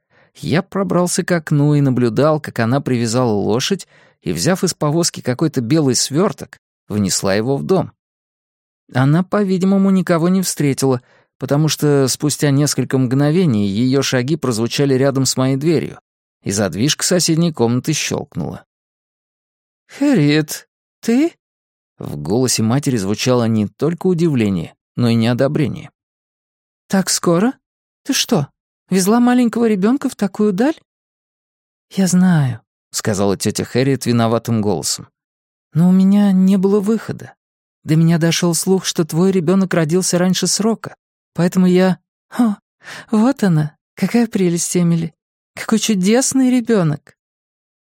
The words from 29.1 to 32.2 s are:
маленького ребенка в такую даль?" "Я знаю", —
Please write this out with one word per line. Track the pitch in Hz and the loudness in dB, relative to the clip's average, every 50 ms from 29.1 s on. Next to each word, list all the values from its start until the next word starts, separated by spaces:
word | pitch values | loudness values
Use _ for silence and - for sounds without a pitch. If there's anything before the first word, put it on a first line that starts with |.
| 226 240 | 2 4
маленького | 247 247 247 247 247 226 - 226 233 | 4 4 4 2 2 0 0 0 0
ребенка | 226 214 185 185 220 262 294 - 262 | 0 0 2 0 0 0 0 -2 -6
в | - | -4
такую | - 208 190 - - 208 214 190 | -4 -6 -4 -2 0 0 0 0
даль?" | 185 240 294 330 - _ _ _ _ _ _ _ _ _ _ _ _ _ _ _ _ _ _ _ _ _ _ | 0 0 -2 -2 -4 _ _ _ _ _ _ _ _ _ _ _ _ _ _ _ _ _ _ _ _ _ _
"Я | - 190 190 | -4 -2 0
знаю", — | 175 175 180 | 2 4 4